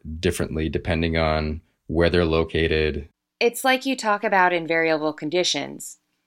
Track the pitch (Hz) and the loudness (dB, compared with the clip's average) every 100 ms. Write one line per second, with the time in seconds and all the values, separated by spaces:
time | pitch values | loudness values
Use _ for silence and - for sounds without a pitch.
0 | 78 78 92 - 76 78 80 71 - 80 | -10 -2 -2 0 -4 -2 -2 -2 -2 0
1 | 82 82 80 78 78 78 - _ - 80 | 0 0 0 0 -2 -4 -10 _ -4 2
2 | 85 90 82 80 82 80 80 78 78 71 | 2 4 2 2 0 0 0 2 0 -2
3 | 71 _ _ - 233 233 262 254 269 254 | -10 _ _ -2 -2 0 0 0 0 -2
4 | 220 208 220 196 180 175 160 165 160 156 | 0 0 2 4 4 2 0 0 2 2
5 | 156 151 151 180 175 147 139 143 - - | 0 -4 -2 0 0 -2 -4 -10 -16 -18
6 | _ _ | _ _